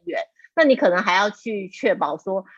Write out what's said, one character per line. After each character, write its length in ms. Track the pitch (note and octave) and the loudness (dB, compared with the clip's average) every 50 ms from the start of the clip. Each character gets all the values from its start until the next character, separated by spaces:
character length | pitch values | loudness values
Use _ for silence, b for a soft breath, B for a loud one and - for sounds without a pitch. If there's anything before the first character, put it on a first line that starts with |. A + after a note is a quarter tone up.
| - | -10
员， 160 | E3+ D3+ - - - _ b b b b | -8 -6 -6 -8 -8 _ b b b b
那 80 | E4 D#4 | 2 4
你 120 | C#4 B3+ | 4 4
可 140 | - - F#3 | 4 4 2
能 120 | F3 F3+ | 2 2
还 140 | G3 G#3 F3+ | 0 0 2
要 160 | F#3+ G#3 G#3+ | 2 2 0
去 380 | G#3 - - A#3 G#3+ G3+ F#3+ F3+ | -2 -6 -8 -8 -8 -6 -8 -10
确 260 | - - - G#3+ F3 | -8 -2 0 0 0
保 220 | F#3+ E3 C#3+ D3 | 0 -2 -4 -4
说， 280 | E3+ - G3 F#3+ F#3+ F#3 B B | -6 -6 -6 -6 -6 -6 B B